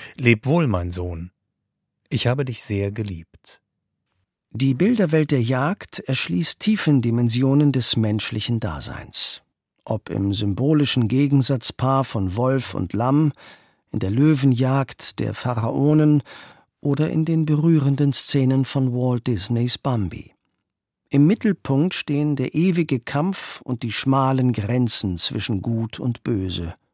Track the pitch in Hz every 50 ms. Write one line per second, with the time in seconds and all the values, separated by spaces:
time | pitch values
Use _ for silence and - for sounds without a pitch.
0 | - - - - 127 120 117 107 - 127 151 175 165 131 101 90 90 90 90 90
1 | 90 90 85 82 87 90 _ _ _ _ _ _ _ _ _ _ _ _ _ _
2 | _ - - 123 - 117 123 139 139 127 117 - - - 107 98 101 101 104 110
3 | 110 104 92 82 82 _ _ - - - - _ _ _ _ _ _ _ _ _
4 | _ _ _ _ _ _ _ _ _ _ - 113 131 135 131 127 175 220 247 220
5 | 196 156 156 160 156 143 151 131 117 117 131 127 135 156 202 - - - - -
6 | - - 131 - - - 170 180 165 - - - - 214 220 202 - 160 147 131
7 | 117 120 113 120 123 117 113 123 135 135 135 143 151 147 135 131 120 - - 120
8 | 110 107 107 107 - - 117 110 - - 120 113 - 98 78 71 - - - 57
9 | - - - - - - - - _ _ _ _ _ _ _ _ - - 113 107
10 | - - - 107 98 101 101 98 107 101 98 95 123 147 160 151 147 127 - 131
11 | 120 104 104 131 143 139 143 139 123 - 139 120 - - - - 127 131 135 135
12 | 135 - - 110 98 92 90 110 127 131 135 135 123 - - 101 95 90 - 101
13 | 117 127 139 147 160 147 - - - - - - _ _ _ _ _ _ - 107
14 | 95 95 104 120 143 156 156 135 131 139 123 117 131 127 135 139 131 - - -
15 | - - - - 113 110 107 - - 123 123 117 110 113 131 139 139 147 151 156
16 | 151 151 151 143 - - - - - - - _ _ _ _ _ - 147 139 139
17 | 156 - - 160 160 160 165 160 160 151 151 147 151 170 165 156 135 139 139 135
18 | 147 143 131 - - - - 139 135 127 131 135 135 - - 139 131 127 120 123
19 | 123 127 123 120 - 127 120 92 - - 120 117 120 123 - - - 143 127 113
20 | 101 85 - - - - _ _ _ _ _ _ _ _ _ _ _ _ _ _
21 | _ _ - 139 143 160 220 - - 220 185 - - - 135 135 156 185 - -
22 | - - 147 143 147 151 147 127 127 - - 151 170 190 170 175 165 156 143 120
23 | - - - 143 156 190 190 - - - - - - - 127 117 - 113 104 -
24 | - 135 135 135 135 131 135 131 127 127 117 110 101 98 123 127 123 113 - -
25 | - 98 90 85 - - - 110 101 - 110 95 90 120 117 113 113 110 - -
26 | - 127 117 - - - 120 98 95 95 87 90 87 80 82 - _ _